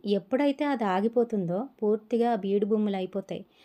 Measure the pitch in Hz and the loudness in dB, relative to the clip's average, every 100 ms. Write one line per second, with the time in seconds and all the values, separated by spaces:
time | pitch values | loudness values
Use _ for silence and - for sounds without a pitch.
0 | 202 202 196 262 285 277 294 269 208 185 | -2 -2 0 0 2 0 -2 0 0 2
1 | 220 233 233 214 175 180 277 - 208 214 | 2 2 0 0 -2 -2 -4 -4 0 0
2 | - 233 233 226 196 202 202 220 208 196 | 0 0 2 0 0 0 2 2 0 -2
3 | 185 196 190 180 - _ | -4 -6 -8 -10 -12 _